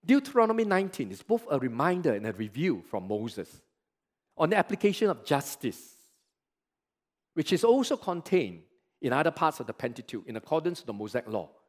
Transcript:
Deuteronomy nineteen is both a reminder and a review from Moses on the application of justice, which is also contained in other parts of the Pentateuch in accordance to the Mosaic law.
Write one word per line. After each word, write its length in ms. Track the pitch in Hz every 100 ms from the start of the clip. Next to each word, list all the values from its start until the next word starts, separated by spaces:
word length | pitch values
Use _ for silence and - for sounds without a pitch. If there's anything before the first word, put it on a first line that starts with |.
Deuteronomy 600 | 170 277 269 247 220 226
nineteen 480 | 214 190 190 - 107
is 100 | 98
both 240 | - 233 -
a 100 | 139
reminder 560 | 123 117 160 180 160
and 120 | 104 110
a 60 |
review 500 | 98 107 110 180 104 -
from 160 | 104 92
Moses 560 | 104 113 104 90 - _ _ _ _ _ _ _ -
on 140 | 160
the 60 | 208
application 520 | - 196 202 190 214
of 160 | 147
justice, 720 | - 143 143 - 123 - - - _ _ _ _ _ _ _ _ _ _ _ _ _
which 180 | - 147
is 100 | 180
also 340 | - 262 247 285
contained 680 | - 175 - 185 107 85 _ _ _ _
in 120 | 131
other 180 | 131 160
parts 300 | - 160 -
of 80 | 120
the 40 |
Pentateuch 540 | - 120 117 113 110 131
in 100 | 110
accordance 440 | - 160 165 170
to 60 | -
the 60 |
Mosaic 360 | 104 107 117 107
law. 200 | 107 80 _